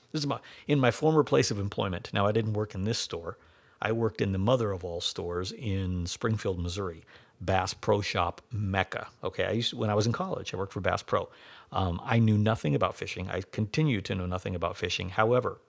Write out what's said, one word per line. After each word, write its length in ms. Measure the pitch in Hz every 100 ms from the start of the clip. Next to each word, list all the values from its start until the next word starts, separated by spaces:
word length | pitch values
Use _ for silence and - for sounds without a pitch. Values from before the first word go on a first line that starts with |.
| _
This 120 | 156
is 40 | 143
my, 120 | 117 - - -
in 140 | 147
my 100 | 170
former 320 | - 156 156
place 280 | - 135 -
of 80 | 101
employment. 500 | 98 - 101 87 -
Now, 160 | 101 101
I 60 |
didn't 180 | 110 107
work 240 | 104 107 95
in 80 |
this 160 | 104 117
store. 380 | - 85 82 - - _ _ _
I 120 | 107
worked 260 | 113 113 -
in 140 | 110
the 60 | 95
mother 320 | 104 127 107
of 120 | 92
all 160 | 90 85
stores 540 | - - 87 87 92
in 520 | 226 117 95 92 90 85
Springfield, 540 | - 117 110 101 90
Missouri, 460 | 87 95 92 82 - - - -
Bass 340 | 95 95 92
Pro 280 | - - 104
Shop 400 | 98 98 87 - -
Mecca. 580 | 104 101 95 92 - - -
Okay, 200 | 92 -
I 80 | 92
used, 220 | 110 117
when 160 | 120 110
I 40 |
was 140 | 104 110
in 60 |
college, 400 | 110 185 - 92
I 40 | 92
worked 160 | 95
for 60 | 95
Bass 240 | 95 90
Pro. 260 | - 98 90 - - - -
Um, 280 | - 92 87
I 140 | - 117
knew 200 | 110 104
nothing 360 | 107 110 151
about 220 | 139 92 -
fishing. 340 | 98 92 95
I 120 | 90
continue 600 | - - 104 - 156 104
to 140 | 95 98
know 100 | 90
nothing 300 | 90 98 90
about 220 | 85 -
fishing. 320 | 90 - 92
However, 500 | 98 113 123 110 -